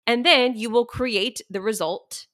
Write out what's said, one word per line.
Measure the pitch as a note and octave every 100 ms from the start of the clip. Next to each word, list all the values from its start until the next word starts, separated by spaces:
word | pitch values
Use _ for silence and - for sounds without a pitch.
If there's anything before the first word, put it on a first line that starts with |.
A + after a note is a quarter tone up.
| -
And | A#3+ D#4+
then | C#4+ B3 A3+
you | A3+
will | A#3 A#3
create | - B3 G3+ A#3 - -
the | F#3+
result | G3+ G3+ D#3+ F#3+ - - -